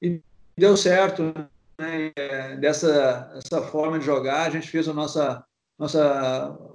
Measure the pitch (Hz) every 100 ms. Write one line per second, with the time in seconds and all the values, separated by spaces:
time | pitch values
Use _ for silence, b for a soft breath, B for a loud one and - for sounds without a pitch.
0 | 175 170 - _ - - 196 196 180 180
1 | 190 190 160 160 147 _ _ - 160 160
2 | 156 151 139 135 135 135 147 151 165 147
3 | 135 123 - - - 160 127 151 156 160
4 | 139 139 131 143 165 160 160 160 160 151
5 | 151 160 139 123 - _ _ _ 147 156
6 | 147 139 131 131 139 - -